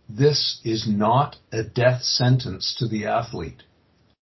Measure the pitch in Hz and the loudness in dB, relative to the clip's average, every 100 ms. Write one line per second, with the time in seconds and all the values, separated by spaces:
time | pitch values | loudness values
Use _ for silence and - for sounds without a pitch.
0 | - 107 147 143 - - 113 110 107 101 | -14 2 2 4 -2 -4 -4 -2 0 0
1 | 107 127 147 - _ 113 110 123 120 123 | 4 4 2 -4 _ -6 -4 2 2 2
2 | - - 123 127 92 90 - - 113 107 | -2 0 4 2 0 -8 -8 -4 -4 -2
3 | 104 110 117 101 76 - _ _ _ _ | -2 -2 -4 -8 -10 -14 _ _ _ _
4 | _ _ _ | _ _ _